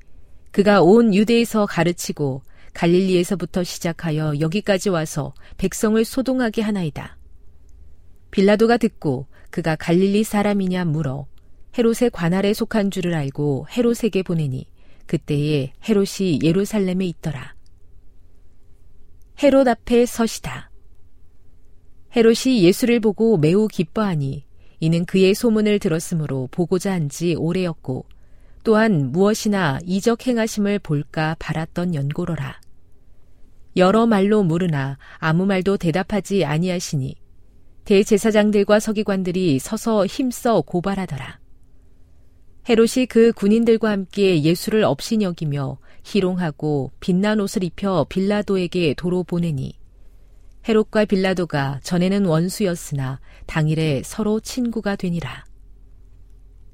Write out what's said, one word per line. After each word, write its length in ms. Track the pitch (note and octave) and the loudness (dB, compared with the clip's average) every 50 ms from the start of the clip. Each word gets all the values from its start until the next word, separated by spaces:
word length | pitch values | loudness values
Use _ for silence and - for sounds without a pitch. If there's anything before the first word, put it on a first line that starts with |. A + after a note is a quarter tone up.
| - - - - - - - - - - | -20 -20 -20 -20 -20 -20 -20 -20 -20 -2
"그가 320 | - - G3 G#3 G#3 G3 D#3+ | 0 2 4 6 6 8 8
온 320 | E3 G3+ A#3 A#3 A3+ F#3+ | 8 8 8 8 6 4
유대에서 500 | F#3+ A3 G3 A#3 A#3 A#3 - - A3 G#3 | 4 4 4 4 2 2 2 0 0 0
가르치고 800 | G3+ - - E3 F3 E3+ - - - F#3 - D3+ C#3 C3 C3+ - - - - - - - | 0 0 0 0 0 0 -2 -6 -8 -6 -4 -4 -4 -4 -6 -10 -16 -20 -20 -20 -18 -6
갈릴리에서부터 920 | - - E3+ F3 F3+ F#3+ F#3+ F#3 F3 F3+ - G3+ E3+ F3+ E3+ - F#3 F3+ | -2 2 4 4 4 4 4 2 2 2 0 -2 -4 -4 -4 -4 -4 -4
시작하여 760 | - - - - F3 E3 - - E3+ D3+ D3+ D#3 D#3 D3 C#3+ | -4 -6 -6 -6 -6 -6 -4 -4 -4 -2 -2 -2 -2 -2 -2
여기까지 500 | D#3 D#3+ D#3+ G#3+ G3+ - G3+ F#3 - G#3 | -2 -2 -2 -2 0 0 0 0 0 0
와서 420 | F#3 D#3+ D#3 D#3 - D#3 C3+ C3+ - - - - - | -2 -2 -2 -4 -4 -6 -6 -6 -8 -14 -18 -16 -8
백성을 480 | - - F#3 - - - G#3+ G#3+ A3+ A#3 | -4 -4 -4 -2 -2 0 2 2 2 0
소동하게 560 | - - C4+ B3+ B3+ C4 C4 B3+ A3+ G3+ - | 0 -2 -4 -2 0 0 0 -2 -2 -2 -2
하나이다." 560 | A3 G#3+ G#3 G3 F3 D#3 - C#3 C3+ C#3+ - - - - - - - - - - - - - - - - - - - - - - - - | -2 -2 -2 -2 -4 -4 -6 -8 -12 -14 -16 -20 -20 -20 -20 -20 -20 -20 -20 -20 -20 -20 -20 -20 -20 -20 -20 -20 -20 -20 -20 -20 -20 -6
빌라도가 460 | - - F#3+ G3 G#3 G#3 A3+ A3+ A#3+ | 0 2 4 4 6 4 4 4 4
듣고 500 | A#3+ - G#3+ - - - D#3+ B2+ B2+ C#3 - - - - - | 2 2 0 -2 -4 -4 -4 -4 -4 -6 -10 -16 -20 -20 -12
그가 260 | - - D#3+ E3 D#3 | -8 -6 -4 -2 -4
갈릴리 480 | D3+ - - E3+ F3 F#3+ G3 G3 G#3 A3 | -2 0 0 2 4 4 4 2 2 0
사람이냐 640 | - - G#3 G3+ G#3 G3+ G3+ F#3+ F#3 F3+ F#3 F3+ | 0 0 0 0 0 0 0 0 -2 -2 -2 -2
물어 440 | E3 D3 D#3 D#3+ C#3 B2+ C#3 C#3 - - - - - - - - - - - | -2 -2 -2 -2 -4 -6 -8 -10 -12 -16 -20 -20 -20 -20 -20 -20 -6 -2 0
헤롯의 320 | A3+ A3+ A3+ - B3 A#3+ - | 2 2 2 2 0 0 0
관할에 400 | - F3 E3 F3+ F#3+ G3 G3+ G#3+ | 0 -2 0 0 2 2 0 0
속한 380 | - A3+ G#3 - A3 G3 G3 | -2 -2 -2 0 0 0 0
줄을 240 | F3+ F#3+ F3 F3 E3+ | -2 -4 -4 -2 -2
알고 540 | D#3+ C#3+ C3+ C3+ - D3 D3 C#3 C3 D3 - - | -2 -4 -4 -4 -4 -2 -2 -2 -4 -6 -4 -2
헤롯에게 480 | A#3+ A#3 A#3 A#3 - - A3 - F#3+ F#3 | 0 0 0 0 0 -2 -2 -2 -2 -2
보내니, 440 | - F3+ E3 D#3 C#3 B2+ C3 - - - - - - - - - | -2 -2 -2 -2 -4 -4 -6 -10 -12 -18 -20 -20 -20 -20 -20 -8
그때에 680 | - - D#3 - - D3+ C#3+ D3 D3+ D#3 C#3+ C3 C#3 - - - - | -6 -6 -4 -4 -4 -2 -2 0 0 0 -2 -2 -4 -8 -8 -2 0
헤롯이 520 | A3+ G3+ G3 F#3+ - - G3 F#3 D#3 B2 - | 2 2 2 0 -2 -2 0 0 0 2 2
예루살렘에 640 | A3+ F#3+ G3 G3 F#3+ - G#3+ G3 F#3 F3+ F#3 F#3+ | 2 2 2 0 -2 -2 -2 -2 -2 -2 -2 -4
있더라. 480 | F3 D#3+ - - D#3+ C#3 C3 C3 - - - - - - - - - - - - - - - - - - - - - - - - - - - - - - - - - - - - - - - - | -4 -6 -8 -8 -8 -8 -8 -12 -14 -16 -18 -20 -20 -20 -20 -20 -20 -20 -20 -20 -20 -20 -20 -20 -20 -20 -20 -20 -20 -20 -20 -20 -20 -20 -20 -20 -20 -20 -18 -18 -18 -20 -20 -20 -20 -4 2 4
헤롯 240 | C#4+ C4+ C4+ C4+ | 6 6 6 6
앞에 380 | B3 A#3 - - - A#3+ A#3+ A#3+ | 4 2 0 0 2 2 2 2
서시다. 680 | A#3+ - - A3+ A3 - - - - - - - - - - - - - - - - - - - - - - - - - - - - - - - - - - - - - | 2 0 -2 -2 -2 -2 -6 -10 -10 -10 -12 -14 -16 -18 -20 -20 -20 -20 -20 -20 -20 -20 -20 -20 -20 -20 -20 -20 -20 -20 -20 -20 -20 -20 -20 -20 -20 -20 -20 -18 -4 0
헤롯이 500 | A#3+ A3 A3+ A#3 - - C4 C4 A#3 F3 | 4 4 4 4 4 2 0 2 4 6
예수를 360 | E3+ G3+ - - A3+ A#3+ A#3+ | 4 4 4 2 2 2 2
보고 380 | G#3 A3+ F#3+ - A3 A3+ A3 F3 | 2 0 0 2 2 2 4 4
매우 280 | C#3+ D3+ E3+ G3+ G#3+ | 4 4 4 2 2
기뻐하니, 800 | G#3+ - - F3+ - - A3+ G#3+ G3+ F3 D#3 C#3 C3+ C#3 D3 - - - - - - - - D#3+ | 0 0 -4 -4 -4 -4 -4 -2 -2 -2 -2 -4 -4 -6 -8 -12 -16 -20 -20 -20 -20 -8 -4 0
이는 220 | D#3+ E3 E3+ F3+ | 0 0 0 0
그의 300 | - - F#3+ F#3 F#3 F#3+ | 0 2 4 4 4 4
소문을 440 | - - G3+ G#3+ A3 G#3 G#3 G#3 G3+ | 2 2 2 2 2 2 2 2 2
들었으므로 680 | - G3+ D#3 E3 - - F#3 E3 D#3 C#3 C3 C3+ B2+ B2 | 0 0 -2 -2 -2 -4 -4 -4 -4 -4 -4 -6 -6 -6
보고자 420 | - - F3 D#3 F#3+ F3+ - G3 F#3+ | -4 -4 -2 0 0 0 0 -2 -2
한 180 | F3+ D#3 C#3+ | -2 -2 -4
지 240 | - - E3 F3 E3 | -4 -4 -2 -2 -2
오래였고, 720 | - C3 D#3+ F3+ F#3+ F#3 F3 D#3 - - - B2+ C3 - - - - - - - - - - - - - | 0 -2 -2 -2 -2 -2 -4 -4 -6 -8 -8 -8 -8 -8 -12 -18 -20 -20 -20 -20 -20 -20 -20 -20 -4 0
또한 480 | A3+ G#3+ G#3+ A3 A3+ G#3 D#3 C#3 B2+ B2+ | 2 4 4 4 4 4 2 2 0 2
무엇이나 680 | F3 G3 G#3 A3 - - A3 G3+ G3 F#3 D3+ C3+ C#3+ E3 | 2 4 4 2 0 0 0 0 2 2 0 0 -2 -4
이적 420 | F3+ F3+ G3+ - A#3+ A#3 A#3 - | -4 -4 0 0 0 0 0 0
행하심을 520 | B3+ B3 A#3 A3 A3 - - G3+ G3+ G3+ G3+ | -2 0 0 -2 -2 -2 -2 -2 0 -2 -2
볼까 580 | - - D#3 C#3+ D3 - - D#3+ D#3 D#3 D#3+ - | -2 -2 -4 -4 -4 -4 -4 -4 -2 -2 -4 -6
바랐던 560 | - - D#3 D#3+ D#3+ - - - F3 F3+ F3 | -6 -6 -4 -4 -6 -6 -4 -4 -4 -2 -2
연고로라. 680 | C#3+ C#3 C#3+ D3+ - F3 E3+ E3 D3 C#3 C3 - - - - - - - - - - - - - - - - - - - - - - - - - | -2 -4 -4 -4 -4 -4 -4 -4 -6 -6 -8 -10 -14 -18 -20 -20 -20 -20 -20 -20 -20 -20 -20 -20 -20 -20 -20 -20 -20 -20 -20 -20 -20 -20 -6 0
여러 300 | F#3 F#3 F#3 G3 A3 A#3 | 4 4 4 6 4 4
말로 360 | A#3 A3+ G3 F#3+ G3+ G#3+ G#3+ G3+ | 4 4 2 2 4 4 2 2
물으나 540 | E3 D#3+ E3+ F#3 F3 D3+ C#3+ C3+ C3+ C#3 - - - - - | 2 2 0 0 0 0 -2 -2 -4 -6 -10 -14 -20 -12 -6
아무 260 | - D#3+ D#3+ E3+ F#3+ | -2 0 0 2 2
말도 320 | G3+ G3 F#3 F3+ G3 G3 | 2 0 0 0 0 -2
대답하지 720 | G3+ - E3+ D3 F3+ F#3+ - G#3+ G3+ F3 - G3 G3 E3 | 0 0 0 0 0 -2 -2 -4 -4 -2 -2 0 0 0
아니하시니, 680 | C#3+ D3+ D#3 F3 F#3 F3 F3+ E3+ - - C#3+ C3 C3+ - - - - - - - - - - - - - - - | 0 0 0 0 -2 -2 -4 -4 -6 -6 -6 -6 -6 -8 -12 -18 -20 -20 -20 -20 -20 -20 -20 -20 -20 -20 -10 0
대제사장들과 960 | - G#3 F#3+ G#3 - A3 G3 - A3+ G#3 G#3+ G#3 G#3+ G#3 G#3+ G3+ G3 G#3 G#3+ | 4 4 4 6 4 4 2 4 2 4 4 4 4 4 2 4 4 4 2
서기관들이 760 | - A3+ G#3 G3+ G#3+ G#3+ G3 F#3+ F#3 F#3 E3+ F#3 F#3 F3 C#3 C3 | 2 0 -2 -2 -2 -2 -2 -2 -2 -2 -2 0 2 2 2 0
서서 480 | - - - A3 - A#3 A3+ G#3+ F#3 | 0 -4 -8 -6 -2 0 2 2 0
힘써 560 | G#3 - - C#4 B3+ A#3+ - - B3 A3+ F#3+ D3 | 0 -2 -2 -4 -4 -4 -2 0 2 2 2 0
고발하더라. 760 | - - F3 E3 G3 G3 F#3+ F#3+ E3+ C#3+ B2+ - - - - - - - - - - - - - - - - - - - - - - - - - - - - - | 0 -4 -4 -4 -4 -4 -4 -6 -8 -8 -10 -12 -14 -16 -18 -20 -20 -20 -20 -20 -20 -20 -20 -20 -20 -20 -20 -20 -20 -20 -20 -20 -20 -20 -20 -20 -20 -20 -10 -2
헤롯이 380 | - A#3+ A3 A3+ A#3 - B3+ B3+ | 2 4 4 4 4 2 0 -2
그 260 | - - A3+ A3+ A#3 A3 | 2 4 4 6 6 4
군인들과 580 | - - G3+ G#3+ A#3 A#3 A3+ A3+ A3 - A3 | 2 2 2 2 4 4 4 2 2 2 0
함께 520 | G#3 G3 F#3+ - - G3+ G3+ F#3+ F#3 D#3 C#3+ | -2 -2 -6 -6 -2 0 2 4 4 4 4
예수를 420 | D#3 F3 F3 - - G#3+ A3 G#3 | 2 0 0 -2 -2 0 2 2
업신여기며 920 | B2+ C#3 - - - A#3 G#3+ G#3 F#3 F3 - E3 D3+ C#3+ C#3+ C#3 C3 C3+ - - - - - - | 2 0 -2 -4 -2 -2 -2 0 -2 -4 -4 -6 -4 -4 -4 -4 -6 -8 -10 -14 -20 -20 -20 -10
희롱하고 880 | - - G#3 F#3+ F3+ F#3 F3+ F3+ D#3+ D3 - - D#3 D3+ C#3+ C3 - - - | -4 0 0 0 0 0 -2 -2 -4 -4 -4 -4 -2 -2 -2 -2 -6 -8 -6
빛난 380 | - - F3+ F3+ G3 G#3 G#3+ A3 | -2 0 0 2 2 2 0 0
옷을 240 | G3 G3+ - G#3+ F#3 | -2 -2 -4 -4 -4
입혀 420 | E3+ - - G3+ G3+ F#3+ E3+ C3+ - | -4 -4 -4 -4 -2 0 0 0 0
빌라도에게 880 | - F#3 F#3+ G3 G#3 G#3 G#3 - G3 F#3+ F3+ E3+ - F3+ F3 D#3 B2 | -2 -2 0 0 0 0 0 0 -2 -2 -2 -2 -2 0 0 0 0
도로 300 | - - F3+ F3+ F#3 F3 | -2 -2 -2 -2 -2 -4
보내니, 540 | - F#3 F3 E3+ E3+ D3+ C3 C3+ C3 - - - - - - - - - - - - - - - - - - - - | -4 -4 -4 -2 -2 -4 -6 -6 -8 -12 -16 -20 -20 -20 -20 -20 -20 -20 -20 -20 -20 -20 -20 -20 -20 -20 -8 -2 0
헤롯과 380 | A3+ A3 A3 - - A3 G#3+ | 2 2 2 2 0 0 0
빌라도가 760 | - G3+ F#3+ F#3+ F#3+ F#3 F3+ F3+ D#3 - D3 C#3 C3+ C#3 C3 - | 2 2 0 0 0 0 -2 -2 -2 -2 -2 -2 -2 -4 -8 -6
전에는 440 | - F3+ F3 F3 F#3 F#3+ G3+ G3+ | -4 -2 0 0 2 0 0 0
원수였으나 920 | F3+ D#3 D#3+ E3+ F#3 F#3 - A3 F#3 E3+ E3+ - - C#3+ C#3 C3+ C3 C3+ C3+ - - - - - | 2 2 0 0 -2 -2 -2 -2 -2 -2 -4 -6 -8 -6 -6 -4 -6 -6 -10 -12 -18 -20 -16 -12
당일에 560 | - - D#3+ D#3 D#3 D#3+ D#3 D#3+ D#3 C#3+ B2+ - | -6 -2 -2 0 0 0 0 0 0 -2 -2 -4
서로 360 | - - - A3 G#3+ G#3+ A3 | -6 -6 -4 -2 -2 -2 -2
친구가 540 | - - - - B3 A#3+ A3+ A3+ G#3 G#3 G3+ | -4 -6 -6 -4 -4 -4 -4 -4 -4 -4 -4
되니라. 520 | G3 - F3+ E3+ E3+ C#3 B2+ - - - - - - - - - - - - - - - - - - - - - - - - - - - - | -4 -4 -4 -4 -4 -6 -8 -10 -14 -16 -20 -20 -20 -20 -20 -20 -20 -20 -20 -20 -20 -20 -20 -20 -20 -20 -20 -20 -20 -20 -20 -20 -20 -20 -20